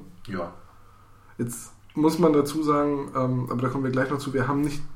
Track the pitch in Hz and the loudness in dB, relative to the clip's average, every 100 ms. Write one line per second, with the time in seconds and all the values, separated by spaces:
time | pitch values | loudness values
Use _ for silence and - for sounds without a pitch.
0 | - - - 92 - - - - - - | -10 -16 -10 -8 -8 -12 -20 -20 -20 -20
1 | - - - - 117 - - - - 151 | -20 -20 -14 -8 -6 -8 -14 -20 -8 2
2 | 151 160 165 147 139 151 151 147 147 143 | 2 6 6 6 2 0 2 2 2 0
3 | 139 131 127 127 123 120 127 135 131 131 | -4 -2 0 0 -2 -2 -2 -2 0 0
4 | 135 143 139 131 120 143 147 - - | 0 -2 -2 -2 0 0 0 -2 -6